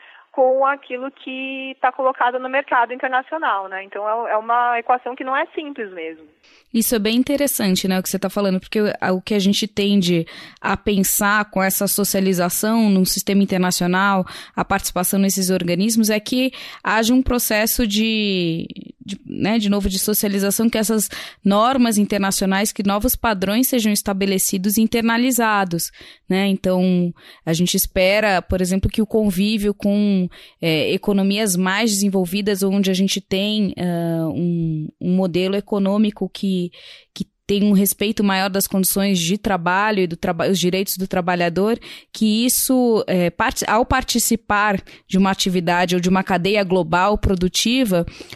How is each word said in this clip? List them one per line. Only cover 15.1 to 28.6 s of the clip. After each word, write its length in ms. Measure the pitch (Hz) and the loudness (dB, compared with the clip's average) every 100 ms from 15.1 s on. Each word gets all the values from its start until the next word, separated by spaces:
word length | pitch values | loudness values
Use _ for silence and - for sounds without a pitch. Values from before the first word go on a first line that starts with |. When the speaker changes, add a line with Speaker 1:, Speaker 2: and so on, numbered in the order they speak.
| 196 | 0
Speaker 2:
nesses 320 | 196 190 185 | 0 0 0
organismos, 580 | 185 170 175 214 226 214 | 0 0 0 0 2 2
é 100 | 214 | 0
que 320 | 214 254 262 - - - | -2 -2 -2 -4 -16 -10
haja 300 | - 214 226 | -2 0 4
um 80 | 254 | 2
processo 640 | 262 247 - 214 220 - 226 | 2 0 0 0 0 0 0
de, 840 | 208 220 220 208 185 170 165 - - - - | 0 0 0 0 0 0 -2 -6 -14 -18 -20
de, 200 | - 196 | -16 -14
né, 360 | - 50 185 226 | -10 -4 0 0
de 100 | 208 | 2
novo, 180 | 202 196 | 0 0
de 120 | 190 | -2
socialização, 680 | - 208 208 196 196 196 226 | -2 -2 -2 0 -2 0 0
que 100 | 220 | 0
essas 320 | 214 220 202 - - - 196 | 0 0 -2 -8 -16 -2 2
normas 540 | 202 233 269 233 208 | 4 4 4 2 2
internacionais, 720 | 202 202 196 - 190 190 214 | 2 0 -2 0 0 0 0
que 80 | - | -2
novos 340 | 196 208 240 - | -2 0 0 0
padrões 520 | 233 196 190 220 262 | 0 0 0 0 2
sejam 260 | 254 214 | 2 2
estabelecidos 800 | 208 - 196 196 190 - 190 202 214 | 0 -2 -2 0 0 -2 -2 0 2
e 60 | |
internalizados, 1080 | 220 233 226 226 254 240 226 208 190 170 - - - - - | 2 2 0 2 0 2 2 0 0 -4 -6 -12 -20 -20 -2
né? 200 | 190 196 | 0 2
Então, 680 | 190 190 185 185 180 175 - - - 156 | 0 0 2 2 2 0 -4 -18 -10 -4
a 80 | |
gente 240 | 165 180 190 | 0 0 0
espera, 640 | - 190 185 208 208 180 | -2 2 2 4 2 0
por 200 | - 185 | 0 -2